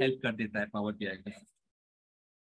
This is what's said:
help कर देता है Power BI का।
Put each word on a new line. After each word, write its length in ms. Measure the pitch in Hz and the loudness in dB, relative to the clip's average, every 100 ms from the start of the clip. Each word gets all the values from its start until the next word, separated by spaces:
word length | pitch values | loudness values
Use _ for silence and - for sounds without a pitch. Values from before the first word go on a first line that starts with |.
help 180 | 135 131 | 4 4
कर 80 | 127 | 0
देता 280 | 110 110 107 | 0 -2 0
है 60 | 104 | -2
Power 280 | 107 104 | 0 -2
BI 220 | 104 101 95 | -2 -4 -4
का। 160 | 101 - - _ _ _ _ _ _ _ _ _ | -8 -12 -18 _ _ _ _ _ _ _ _ _